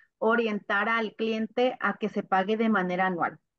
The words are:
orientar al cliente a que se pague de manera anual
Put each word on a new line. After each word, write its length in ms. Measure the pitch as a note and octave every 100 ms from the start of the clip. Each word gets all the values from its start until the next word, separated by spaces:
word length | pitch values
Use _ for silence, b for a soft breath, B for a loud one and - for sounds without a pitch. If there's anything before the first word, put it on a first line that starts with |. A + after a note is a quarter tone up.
| b _
orientar 720 | A3 A#3 A3+ G#3 - G3+ G#3+
al 260 | A3+ A3 -
cliente 640 | A3+ A3 A3 - B3+ -
a 180 | G3+ -
que 120 | G#3
se 140 | G#3
pague 340 | - F#3+ F#3+ A3
de 120 | A3+
manera 380 | G#3 F3+ F3+ F#3+
anual 320 | E3+ C#3+ - _